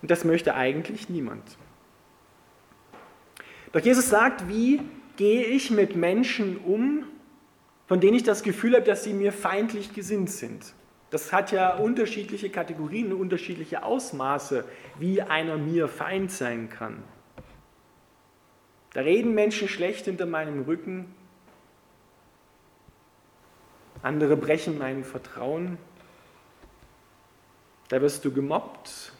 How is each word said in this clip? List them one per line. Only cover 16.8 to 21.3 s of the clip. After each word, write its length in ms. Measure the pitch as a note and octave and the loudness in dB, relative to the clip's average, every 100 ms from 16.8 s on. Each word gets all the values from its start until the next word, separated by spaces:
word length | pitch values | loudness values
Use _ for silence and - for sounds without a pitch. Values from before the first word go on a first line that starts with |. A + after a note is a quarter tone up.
| A2 A2 G#2+ - _ - - - _ _ _ _ _ _ _ _ _ _ _ _ _ | -10 -12 -16 -20 _ -20 -20 -20 _ _ _ _ _ _ _ _ _ _ _ _ _
Da 80 | - | -4
reden 320 | C#3 F#3+ A#3 | 2 2 4
Menschen 340 | G#3+ G#3 G#3+ G3 | 2 2 2 -4
schlecht 380 | - F3 - - | -2 -4 -4 -6
hinter 200 | F3+ F3+ | -6 -4
meinem 380 | D#3+ D#3 C#3+ | -4 -4 -6
Rücken, 500 | C3 E3 E3 F#3 F3+ - - | -4 -4 -4 -10 -12 -18 -20